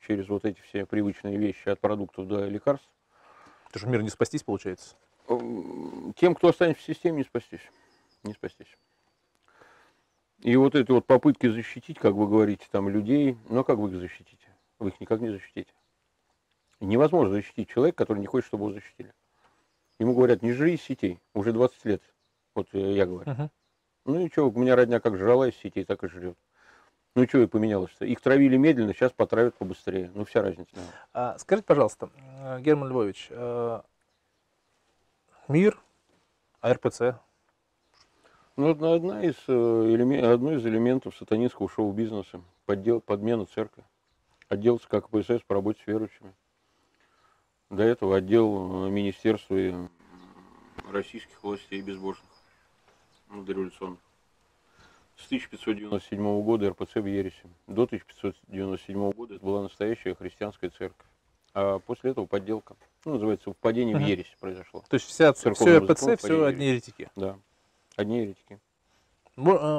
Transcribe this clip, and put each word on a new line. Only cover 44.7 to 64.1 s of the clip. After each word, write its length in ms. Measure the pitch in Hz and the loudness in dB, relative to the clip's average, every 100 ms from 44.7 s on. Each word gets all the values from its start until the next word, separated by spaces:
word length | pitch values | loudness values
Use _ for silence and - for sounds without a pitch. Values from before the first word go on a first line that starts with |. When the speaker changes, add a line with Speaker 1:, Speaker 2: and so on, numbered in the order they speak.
| 120 - | 0 0
Speaker 1:
как 200 | 104 - | -4 -2
П 120 | 107 | -2
С 80 | 101 | 0
С 120 | 120 | -4
по 120 | - | -2
работе 260 | 101 101 107 | -2 -2 -6
с 40 | - | -4
верующими. 480 | 110 107 _ 98 98 _ _ _ _ _ _ _ _ _ _ _ _ - | -6 -6 _ -20 _ _ _ _ _ _ _ _ _ _ _ _ _ -10
До 120 | 98 | 0
этого 340 | 113 120 95 95 | 2 2 2 0
отдел, 720 | 95 113 110 101 92 92 95 | 4 4 4 0 -4 -6 -4
э, 40 | |
министерства 680 | 101 101 - 110 107 - 95 | -2 -4 -2 -2 -2 -2 -2
и, 140 | 92 | -2
м, 200 | 90 90 _ _ 90 92 92 95 - - - - | -6 -12 _ _ -20 -20 -20 -20 -20 -20 -20 -8
российских 520 | 101 - 117 - _ | -8 -8 -12 -20 _
властей 380 | 101 101 - 98 | -10 -10 -10 -12
безбожных, 480 | 98 95 95 95 _ _ _ _ _ _ _ _ _ _ _ | -10 -10 -10 -12 _ _ _ _ _ _ _ _ _ _ _
ну, 140 | 101 | -14
дореволюционных. 560 | 95 95 92 - 95 90 _ _ _ _ _ _ _ _ _ _ _ _ | -8 -6 -6 -10 -14 -14 _ _ _ _ _ _ _ _ _ _ _ _
С 100 | - | -8
тысяча 200 | 127 - | -8 -8
пятьсот 280 | 107 - 104 | -10 -6 -6
девяносто 340 | 104 101 - | -4 -8 -6
седьмого 320 | 101 104 104 | -4 -2 -2
года 240 | 107 113 101 | 0 0 0
Р 80 | |
П 100 | - 95 | -4 -8
Ц 140 | 113 | -6
в 60 | 98 | -4
ересе. 420 | 98 95 - 87 _ - | -4 -6 -10 -20 _ -8
До 200 | 98 120 | -2 -2
тысяча 180 | 104 - | -4 -14
пятьсот 300 | - 101 - - | -10 -10 -10 -12
девяносто 380 | 95 95 92 - | -8 -6 -8 -8
седьмого 240 | 98 101 | -6 -4
года 240 | 101 117 95 | -6 -12 -10
это 80 | |
была 180 | 95 101 | -6 -6
настоящая 520 | 98 - 104 117 - | -6 -6 -6 -4 -8
христианская 560 | 90 92 - 104 - 90 | -8 -10 -10 -10 -8 -12
церковь. 360 | - 95 _ _ _ _ _ _ | -10 -14 _ _ _ _ _ _
А 240 | 98 98 98 | -2 -2 -2
после 300 | - 123 127 | -6 -6 -6
этого 140 | 127 92 | -4 -4
подделка. 500 | 101 95 107 - - _ _ | -4 -4 -8 -8 -20 _ _
Ну, 80 | 160 | -8
называется, 380 | 131 107 101 - | -4 -2 -2 -6
впадение 420 | - 113 113 120 107 | -4 -2 0 0 0
в 40 | |
Speaker 2:
Мгм. 80 | |
Speaker 1:
ересь 260 | 101 | 0